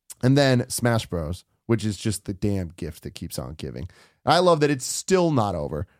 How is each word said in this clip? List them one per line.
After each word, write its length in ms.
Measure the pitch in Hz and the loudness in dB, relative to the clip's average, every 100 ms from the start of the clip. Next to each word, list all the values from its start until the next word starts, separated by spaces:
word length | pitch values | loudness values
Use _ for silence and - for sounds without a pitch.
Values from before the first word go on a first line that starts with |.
| _ - | _ -2
And 140 | 127 139 | 2 4
then 320 | 139 123 - | 6 4 0
Smash 380 | - 120 113 - | -2 0 0 -2
Bros, 380 | 87 78 90 _ _ - | -6 -6 -8 _ _ -2
which 180 | 113 | -2
is 120 | 107 98 | -2 -4
just 280 | 113 98 | -4 -4
the 100 | - | -6
damn 360 | 92 107 98 87 85 | -4 -2 -2 -4 -8
gift 280 | 78 - | -12 -10
that 100 | - | -14
keeps 240 | - 80 - | -12 -12 -10
on 160 | 65 | -10
giving. 340 | 78 69 60 82 _ _ _ | -10 -12 -10 -14 _ _ _
And 100 | - | 2
I 60 | 165 | 4
love 180 | 185 160 | 6 4
that 100 | 147 | 4
it's 140 | 139 - | 0 -4
still 440 | - - 185 170 | -8 0 2 4
not 240 | 139 104 | 2 0
over. 320 | 87 73 76 - _ | -2 -4 -6 -8 _